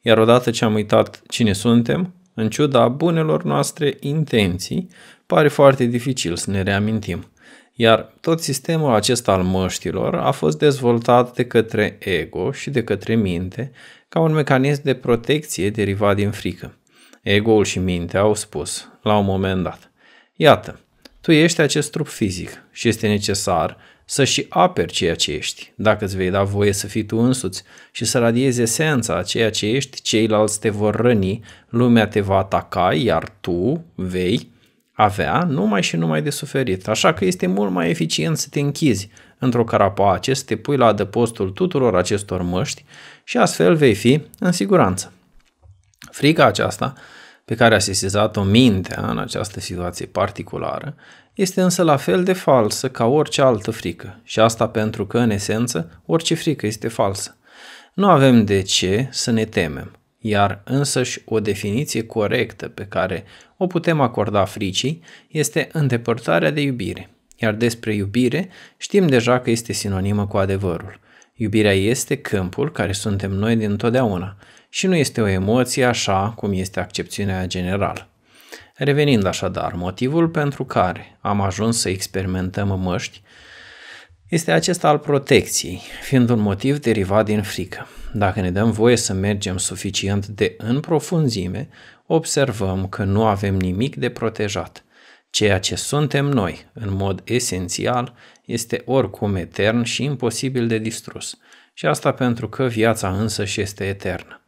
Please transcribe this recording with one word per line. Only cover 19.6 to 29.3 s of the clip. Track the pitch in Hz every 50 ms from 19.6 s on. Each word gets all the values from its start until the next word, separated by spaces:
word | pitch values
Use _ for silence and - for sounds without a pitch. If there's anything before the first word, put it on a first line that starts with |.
| 90
dat, | 82 - - - _ _ _ _ _ _ _ _ _ _
„Iată, | _ 160 147 123 - - - 107 - _ _ _ _ _ - _ _
tu | - - 165
ești | 151 160 170 170 -
acest | 156 139 - 151 147 -
trup | - 156 151 -
fizic | - - 113 98 87 90 82 - - - - _ _
și | - - 117
este | 107 - - 104
necesar | 104 104 104 - 98 - - - 90 82 78 - - - - - _ _ _
să | _ - - 135
și | 123 - - - -
aperi | - - - 180 180 - 87 80 -
ceea | - 98 82 80
ce | - - - 73
ești. | - - - - - - - _
Dacă | - 101 107 107 104 107
îți | 95 98
vei | 95 92 92
da | 92 98 101
voie | 101 98 101 101 104 101
să | - -
fii | 104 - 113 104
tu | 101 - 113
însuți | 117 127 127 127 - 95 92 - - _ - - - _ _
și | - 117
să | - - 131
radiezi | 117 117 113 120 131 139 120 120 120
esența | 113 - - 160 160 151 123 110 - 82
a | 85 -
ceea | -